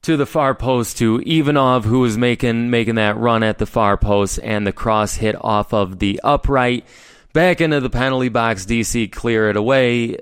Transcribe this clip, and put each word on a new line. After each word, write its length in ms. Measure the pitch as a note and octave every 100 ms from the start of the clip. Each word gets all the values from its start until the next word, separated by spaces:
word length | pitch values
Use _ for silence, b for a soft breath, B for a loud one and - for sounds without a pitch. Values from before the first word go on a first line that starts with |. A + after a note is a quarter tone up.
to 140 | - D#3+
the 100 | C#3
far 280 | D#3+ C3+
post 420 | C#3 B2 B2+ A2+ -
to 240 | A2+ A2+ -
Ivanov, 580 | D#3+ C#3+ D3 C3 B2+
who 160 | A2 B2+
was 160 | B2 G#2+
making, 540 | B2 A#2+ B2 A#2 A#2+
making 240 | A#2+ A2+
that 240 | A2+ G#2+ G#2+
run 240 | A#2 A2+
at 160 | A2 G#2+
the 80 | G#2+
far 300 | A#2+ G#2 G2+
post, 440 | G#2 G2+ G2 -
and 240 | A#2 G#2+ G2+
the 60 |
cross 440 | F#2+ A#2 G#2+ G#2 -
hit 200 | G#2+ G#2
off 300 | - G#2 G#2
of 240 | A2 F#2+ F#2
the 220 | G2 G2+
upright. 640 | A#2+ C#3+ - C#3 B2 B2 B B B B B
Back 280 | D#3 F3+ F3
into 200 | E3 D3
the 100 | B2
penalty 380 | A#2+ C3 C3 B2+
box, 360 | A#2 A2+ G#2
D 180 | F#2 A#2
C 260 | A2 A#2+ G#2+
clear 420 | - A#2+ A2+ G#2+
it 60 | G#2
away. 600 | A2 C3+ B2 A#2+ A#2 -